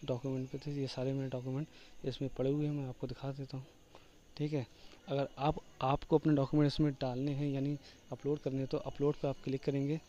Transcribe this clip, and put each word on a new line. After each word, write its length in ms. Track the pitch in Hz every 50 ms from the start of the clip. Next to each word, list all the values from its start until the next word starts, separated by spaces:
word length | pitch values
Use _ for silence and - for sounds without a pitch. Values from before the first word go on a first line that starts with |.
| -
document 440 | 139 131 120 - 135 131 131 131 131
पे 80 | - 139
थे। 140 | - 147
ये 160 | 143 143 135 127
सारे 260 | - - 127 135 135
मेरे 160 | 139 135 131
डॉक्यूमेंट 380 | 127 127 123 131 131 135 156 - - - - - - - -
इसमें 240 | 135 123 - 143 135 - -
पड़े 140 | 131 135
हुए 140 | 143 151 151
हैं, 80 | 147 147
मैं 140 | 143 139 131
आपको 200 | 127 - - 127
दिखा 240 | 127 - - 139
देता 260 | 135 135 139 131 - 131
हूँ, 80 | 131 - - - - - - - - - - - - - - -
ठीक 160 | 147 151 151
है। 120 | 147 120 - - - - - - - - -
अगर 200 | 139 139 139 - - -
आप, 200 | 135 151 156 - - - - -
आपको 360 | - 131 139 143 - - 170 151
अपने 160 | - 156 151
डॉक्यूमेंट 360 | 139 135 131 - 151 151 143
इसमें 200 | 131 - 156 147 135 -
डालने 300 | 139 131 123 127 135 147
हैं 180 | 143 139 147 143
यानी 280 | 139 139 135 143 147 147 - - - - - -
upload 280 | 139 127 - 143 147 147
करने 180 | - 143 131 135
हैं, 100 | 135 131
तो 100 | - 147
upload 380 | - 135 - - 143 143 147 -
पे 60 | - 143
आप 160 | 135 - -
क्लिक 200 | - 131 135 -
करेंगे। 360 | - 139 139 139 139 151 160 -